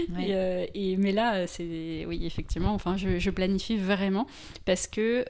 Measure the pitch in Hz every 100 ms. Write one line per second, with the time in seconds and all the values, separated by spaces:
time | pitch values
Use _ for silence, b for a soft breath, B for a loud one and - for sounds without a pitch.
0 | 339 175 185 190 185 180 180 - 196 185
1 | 196 196 240 202 175 - 170 165 160 160
2 | 160 170 170 - - - 180 208 - 190
3 | 190 180 185 180 185 190 - 226 190 196
4 | 196 196 262 B B B - 185 - -
5 | 220 240